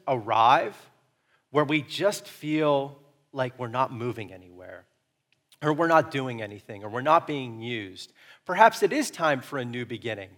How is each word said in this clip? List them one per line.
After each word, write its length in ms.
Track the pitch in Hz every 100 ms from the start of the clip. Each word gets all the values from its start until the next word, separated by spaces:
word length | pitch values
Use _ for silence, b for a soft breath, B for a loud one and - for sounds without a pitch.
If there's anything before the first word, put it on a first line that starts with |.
| -
arrive 680 | 131 110 110 113 151 214 - - _ _ _ _ _ _
where 140 | 143
we 180 | 143 156
just 460 | 147 - 190 208 -
feel 720 | - 147 156 151 139 139 135 _ _ _
like 260 | 135 127 127
we're 100 | 120
not 220 | 123 131
moving 400 | 123 120 113 98
anywhere, 540 | 92 90 90 92 90 - _ _ _ _ _ _ -
or 100 | 147
we're 140 | 151 165
not 240 | 160 131
doing 320 | 139 131 117
anything, 400 | 107 104 - 104
or 60 | 107
we're 120 | 117
not 240 | 139 165 160
being 340 | 143 127 113
used, 540 | 117 117 98 92 - _ b b -
perhaps 380 | 180 226 -
it 100 | 196
is 160 | 262 277
time 320 | - 160 135
for 160 | 123 143
a 80 | 120
new 200 | 123 120
beginning, 440 | 113 113 104 95